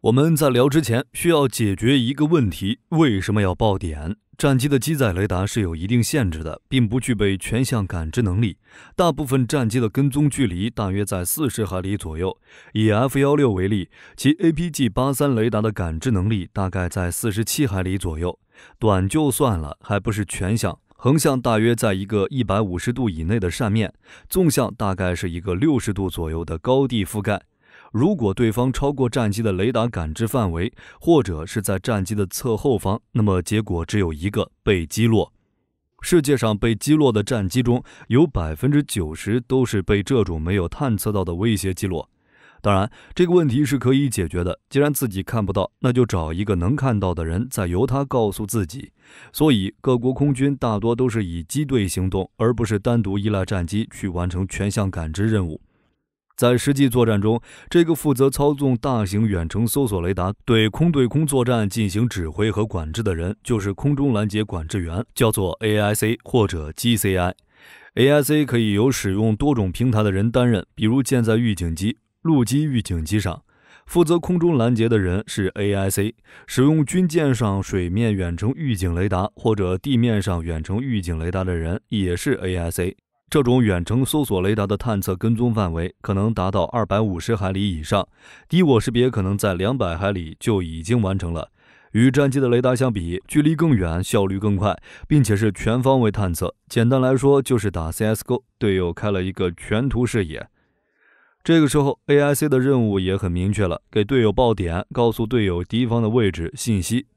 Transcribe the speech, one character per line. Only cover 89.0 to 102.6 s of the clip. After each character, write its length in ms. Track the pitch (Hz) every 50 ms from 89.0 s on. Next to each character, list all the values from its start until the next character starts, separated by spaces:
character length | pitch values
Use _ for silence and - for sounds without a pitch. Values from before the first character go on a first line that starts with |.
| 120
可 140 | 131 113 104
能 160 | 95 92 101
在 160 | 101 - 104 92
两 240 | 87 92 104 131
百 180 | 135 107 87 82
海 160 | 87 98 98
里 240 | 101 92 85 78 78 _
就 240 | - 117 110 95 90
已 180 | 80 80 80
经 180 | 80 85 117 123
完 160 | 107 92 95 95
成 120 | 90 85
了。 200 | 85 80 - - _ _ _ _ _ _ _ _
与 180 | - 107 120 135
战 220 | 123 143 143 139
机 80 | 123 143
的 100 | 135 123
雷 100 | 120 120
达 160 | 127 127 127
相 160 | 113 131 127
比， 300 | 113 98 85 85 87 92 _
距 160 | - - 151 147
离 120 | 151 165
更 200 | 147 170 165 139
远， 280 | 101 92 82 82 87 95
效 220 | - - 110 98
率 140 | 95 98 98
更 160 | 101 104 101
快， 200 | 95 98 101 90 - - - - - -
并 160 | - 151 147 131
且 120 | 107 107
是 160 | 98 113 107
全 280 | 92 - - 110 113 127
方 220 | 120 135 135 131
位 80 | 120 107
探 240 | 95 101 101 92 85
测。 220 | - 92 87 - _ _
简 220 | _ - 120 113 117
单 100 | 135 131
来 160 | 127 127 131
说， 240 | 131 123 139 143 139
就 160 | 135 - 131
是 140 | 110 92 104
打 220 | 85 90 80 80
C 160 | 82 - 110 107 110
S:G 180 | - - - 123
O， 100 | 120 _ _ _
队 160 | _ 131 107 95
友 180 | 92 90 85
开 200 | 87 - - 104
了 100 | 101 95
一 100 | 92 95
个 200 | 92 - 95 90
全 360 | 87 - - - 107 110 135
图 200 | 139 - 113 123
视 180 | 113 - 117 95
野。 240 | 80 76 60 - - _ _ _ _ _ _ _ _ _ _ _ _ _ _ _ _ _ _ _
这 180 | - 165 165
个 60 | 156
时 100 | 139 -
候 220 | 147 139 139 - _ _
，A 120 | - 147 147
I 140 | 143 143 143
C 160 | - 151 151
的 100 | 139
任 240 | 131